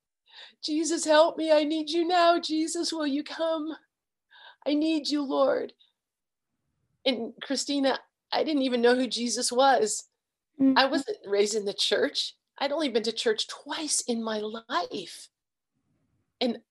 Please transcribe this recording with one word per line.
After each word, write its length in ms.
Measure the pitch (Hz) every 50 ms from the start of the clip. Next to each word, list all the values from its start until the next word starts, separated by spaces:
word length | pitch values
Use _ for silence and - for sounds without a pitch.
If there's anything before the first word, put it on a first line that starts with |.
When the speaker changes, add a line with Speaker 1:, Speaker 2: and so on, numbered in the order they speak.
| _ _ _
Speaker 1:
<laughs> 480 | _ _ _ - - - - _ _ -
Jesus, 420 | - 302 311 330 294 339 320 -
help 320 | 311 302 302 320 330 320
me. 140 | 311 320 320
I 120 | 311 302 311
need 260 | 294 320 320 302 302
you 180 | 311 339 339
now. 320 | 330 359 349 339 339 349 339
Jesus, 520 | 339 - 311 311 320 311 311 339 320 -
will 160 | 320 320 302
you 160 | 294 269 294 294
come? 520 | - - - 330 330 320 320 302 320 285 - _ _ _ _ _ _ _ _ _ _ _ - - - - _ _
I 80 | 269 294
need 340 | 294 302 320 320 311 269 269
you, 140 | 294 294 285
Lord." 500 | 262 285 277 269 262 - 262 - - - _ _ _ _ _ _ _ _ _ _ _ _ _ _ _ _ _ _ _ _ _ _ _ _ _ -
And 280 | 269 254 220 226 214 - -
Christina, 580 | - - 277 254 - - 285 285 269 269 247 - - _ _ _ _ _
I 120 | - 226 233
didn't 180 | 285 320 277 262
even 180 | 269 247 240
know 140 | 233 240 247
who 120 | 254 262
Jesus 440 | 226 208 220 240 240 226 240 240 -
was. 560 | 247 240 262 277 254 226 220 208 - - - _ _ _ _ _ _ _ _ _ _ -
Speaker 2:
Mm-hmm. 180 | 269 269 262
Speaker 1:
I 80 | 262 262
wasn't 320 | 269 285 277 - - 415 - -
raised 300 | 190 202 202 208 208 214
in 100 | 220 196
the 80 | 202 190
church. 600 | - - - 214 - - 285 - - - - - _ _ _ _ -
I'd 120 | 262 277
only 180 | 285 320 311 269
been 120 | 214 233 214
to 80 | 226
church 360 | 226 - - 240 214 - -
twice 540 | - - - - 285 294 - 320 277 - -
in 220 | - - 233 226 226
my 160 | 220 220 214 208 214 214 226 226 -
life. 600 | 269 339 359 - - 214 170 - - - - - _ _ _ _ _ _ _ _ _ _ _ _ _ _ _ _ _ _ _ _ _ _
And 200 | 254 247 220 - - _